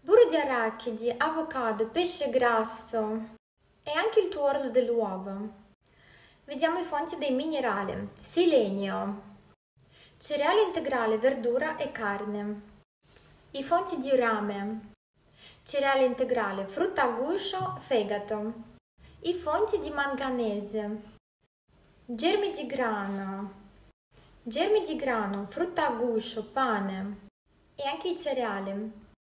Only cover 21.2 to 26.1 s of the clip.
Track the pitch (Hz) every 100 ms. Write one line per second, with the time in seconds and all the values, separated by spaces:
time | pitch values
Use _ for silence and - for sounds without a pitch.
21.2 | _ _ _ _ _ _ _ _ - 233
22.2 | 320 403 403 - 254 269 240 214 196 196
23.2 | 190 196 202 - - - - _ _ _
24.2 | - - - 262 392 427 320 277 269 233
25.2 | 202 202 202 - 349 - 294 233 247